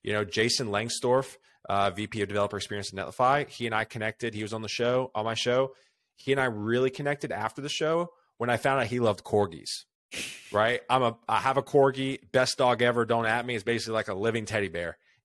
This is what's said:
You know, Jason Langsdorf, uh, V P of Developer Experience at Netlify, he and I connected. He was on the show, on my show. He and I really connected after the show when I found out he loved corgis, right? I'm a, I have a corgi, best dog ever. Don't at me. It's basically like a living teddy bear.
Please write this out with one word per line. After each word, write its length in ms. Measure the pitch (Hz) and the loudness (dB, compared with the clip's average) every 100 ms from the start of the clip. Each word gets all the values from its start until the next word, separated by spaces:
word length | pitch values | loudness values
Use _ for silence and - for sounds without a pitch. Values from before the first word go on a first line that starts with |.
You 100 | 107 | -2
know, 120 | 104 | -2
Jason 440 | 98 107 117 - 117 | -2 0 0 0 -2
Langsdorf, 680 | 101 117 - 123 131 131 - _ _ - | -2 -2 -2 2 2 0 -14 _ _ -2
uh, 200 | 101 101 | 0 2
V 160 | 92 107 | -2 -6
P 140 | 107 | -4
of 80 | 98 | -2
Developer 300 | 101 101 101 | 0 0 -2
Experience 340 | - 101 98 | -6 -8 -8
at 60 | 95 | -8
Netlify, 500 | 92 - 127 143 143 | -8 0 2 2 -2
he 160 | - | -6
and 100 | 117 | -2
I 100 | 110 | -2
connected. 500 | 113 117 107 - 117 | -4 -4 -6 -4 -6
He 80 | 104 | -6
was 100 | 107 | -6
on 100 | 110 | -6
the 60 | 107 | -6
show, 420 | - 120 127 131 | -2 0 0 -2
on 100 | 107 | -4
my 100 | 110 | -4
show. 380 | 113 123 127 135 - _ _ _ _ | -2 0 2 0 -6 _ _ _ _
He 160 | - | -2
and 80 | 135 | 0
I 40 | |
really 460 | 131 107 104 120 131 | 0 -2 0 2 2
connected 420 | 131 143 143 151 | 0 -4 -4 -6
after 300 | 101 110 - | -4 -4 -6
the 80 | 139 | -8
show 400 | - 156 165 175 _ _ _ | -2 0 0 -2 _ _ _
when 140 | 120 | 0
I 80 | 120 | 2
found 220 | 139 135 | 2 2
out 80 | 113 | 0
he 120 | 123 | 2
loved 240 | 113 98 | 2 0
corgis, 640 | - 107 101 80 - - - _ _ - - - - | 2 2 2 -2 -12 -12 -14 _ _ -10 -10 -12 -2
right? 300 | 104 113 123 - | 2 2 0 2
I'm 120 | 131 | 2
a, 140 | 120 113 - | 2 0 0
I 120 | 110 | 2
have 180 | 135 143 | 2 0
a 60 | |
corgi, 680 | 123 147 135 131 135 135 - | 4 6 6 4 -4 -6 0
best 280 | 127 127 - | 2 2 2
dog 240 | 127 117 | 2 4
ever. 240 | 120 120 113 | 2 2 2
Don't 200 | 117 110 | 2 2
at 200 | 117 123 | 0 -2
me. 80 | |
It's 100 | 117 | -4
basically 300 | 120 117 110 | -2 -2 0
like 140 | 110 107 | -2 -2
a 60 | |
living 300 | 95 113 113 | -2 0 -2
teddy 240 | 107 107 98 | -2 -2 -2
bear. 300 | 85 85 - _ _ | -4 -6 -10 _ _